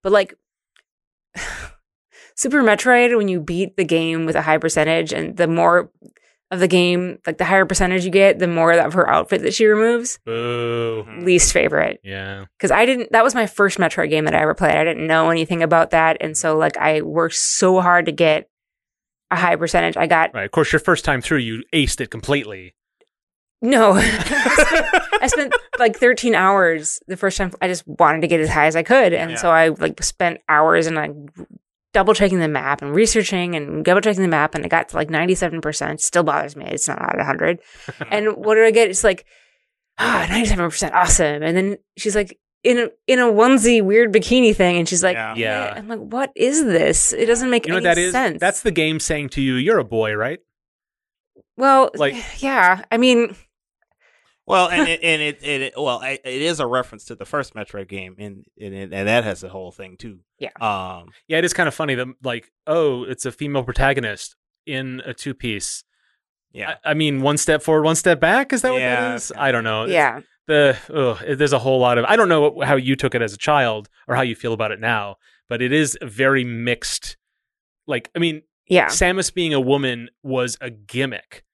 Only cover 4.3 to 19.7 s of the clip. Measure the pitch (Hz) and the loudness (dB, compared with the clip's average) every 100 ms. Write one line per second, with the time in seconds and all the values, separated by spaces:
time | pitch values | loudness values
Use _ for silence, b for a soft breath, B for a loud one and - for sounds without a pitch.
4.3 | 156 156 156 160 160 156 165 160 - 160 | -2 2 0 2 0 2 0 -2 -6 -8
5.3 | - 165 165 170 175 - _ _ _ _ | -2 0 2 4 2 0 _ _ _ _
6.3 | _ _ 185 185 180 175 175 180 - - | _ _ -2 2 4 2 0 -4 -8 -8
7.3 | 160 175 190 185 196 185 185 180 190 196 | -4 2 2 2 0 0 0 0 6 6
8.3 | - 175 165 165 170 147 180 - - - | 4 0 2 4 4 2 2 2 2 2
9.3 | 196 151 - 214 214 226 240 240 - - | -2 -2 2 4 4 2 0 -4 -10 -8
10.3 | 113 120 120 117 117 117 110 104 175 180 | -6 -4 -4 -4 -2 -4 -6 -10 -6 2
11.3 | 175 - - - 151 - - 98 98 98 | 2 4 2 2 0 -2 -4 -12 -10 -10
12.3 | 98 98 _ 196 185 240 254 226 220 247 | -12 -16 _ 0 2 2 0 0 2 2
13.3 | 233 208 - 202 190 165 - 160 156 156 | 0 -4 0 0 2 -2 -2 -2 0 0
14.3 | 160 156 - 160 156 160 160 160 160 160 | 2 0 0 0 2 0 -2 -2 0 2
15.3 | 165 160 170 165 165 160 165 160 - 156 | 0 -2 -2 2 2 4 2 2 0 -4
16.3 | 156 165 156 160 - 156 156 160 156 165 | -4 0 2 0 0 0 0 -2 -2 -2
17.3 | - - - 185 185 180 175 170 147 165 | -2 -4 0 2 4 4 2 0 0 2
18.3 | 156 - _ _ _ _ _ _ _ _ | 2 -4 _ _ _ _ _ _ _ _
19.3 | 175 175 165 165 | -2 0 0 0